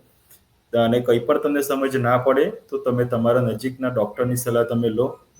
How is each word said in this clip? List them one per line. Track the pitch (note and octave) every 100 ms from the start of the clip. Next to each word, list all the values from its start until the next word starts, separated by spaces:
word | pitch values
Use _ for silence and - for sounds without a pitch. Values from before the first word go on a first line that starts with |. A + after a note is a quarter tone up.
| _ _ _ - _ _ _ A#2
અને | A#2 B2
કંઈ | B2 A#2
પણ | - D3
તમને | D3 C#3+
સમજ | C#3 C3+ C3+ C3
ના | A#2+ B2
પડે, | C3+ C3 E3+
તો | - - C3+
તમે | C3 B2 B2
તમારા | A#2+ A#2 B2
નજીકના | B2 G#2+ C3 B2+ B2+
ડૉક્ટરની | B2 G#2 - B2 B2
સલાહ | B2 A#2
તમે | A#2 A#2 A#2
લો, | A2 C3 - _ _